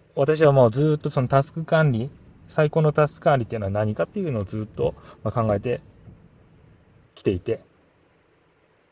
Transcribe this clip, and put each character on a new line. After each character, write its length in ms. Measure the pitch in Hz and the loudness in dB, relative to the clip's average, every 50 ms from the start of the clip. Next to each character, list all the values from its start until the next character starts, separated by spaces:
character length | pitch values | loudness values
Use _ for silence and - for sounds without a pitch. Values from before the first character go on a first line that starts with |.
| _ _ - | _ _ -4
私 280 | 147 139 143 156 151 156 | -2 0 0 2 4 4
は 60 | 147 | 4
も 160 | 139 139 123 | 6 6 4
う 40 | 113 | 4
ず 100 | 107 135 | 4 2
ー 120 | 151 156 151 | 0 0 0
っ 20 | 151 | -2
と 120 | - 151 | -4 -4
そ 120 | - 143 | -2 -2
の 60 | 127 117 | -2 2
タ 160 | 135 135 139 | 2 0 0
ス 80 | - | 0
ク 120 | - 165 160 | -6 -10 -4
管 280 | - 165 160 156 143 | 0 0 2 2 2
理、 180 | 120 107 123 147 - - - - - - - - | 0 0 -4 -6 -10 -18 -20 -20 -20 -20 -20 -8
最 220 | - - 156 147 | -2 0 0 0
高 120 | - 165 | 2 0
の 100 | 156 151 | 0 2
タ 140 | 147 156 151 | 2 2 0
ス 80 | 143 - | 0 -2
ク 60 | - | -2
管 180 | - 170 143 131 | 0 0 0 0
理 60 | 113 | 0
っ 40 | - | -4
て 60 | 117 | -6
い 40 | 107 | -6
う 20 | |
の 60 | 101 | -4
は 40 | 98 | -4
何 240 | 98 104 110 107 107 | -2 -2 -2 -2 -2
か 80 | - | -4
っ 60 | - - | -4 -4
て 100 | - 214 | -4 -6
い 100 | 190 165 | -6 -4
う 40 | |
の 80 | 127 107 | -4 -4
を 40 | 98 | -6
ず 180 | - - 110 | -6 -8 -8
っ 40 | 107 | -8
と、 280 | - - - - 69 - - - - - - | -8 -6 -4 -4 -4 -4 -6 -18 -20 -16 -10
ま 100 | - 110 | -8 -6
あ、 120 | - 123 113 | -4 -2 0
考 100 | 110 104 | 0 0
え 60 | 98 | -2
て 200 | - 127 120 - - - - - - - - - - - _ _ _ _ _ - _ - - _ _ _ _ _ _ _ _ | -2 -4 -6 -8 -10 -16 -20 -20 -20 -20 -20 -20 -20 -20 _ _ _ _ _ -20 _ -20 -20 _ _ _ _ _ _ _ _
き 80 | - | -6
て 80 | - 117 | -4 -2
い 80 | 98 87 | -2 -4
て、 220 | - - 110 - - _ _ _ _ _ _ _ _ _ _ _ _ _ _ _ _ _ _ _ _ _ _ _ _ _ | -4 -6 -8 -8 -10 _ _ _ _ _ _ _ _ _ _ _ _ _ _ _ _ _ _ _ _ _ _ _ _ _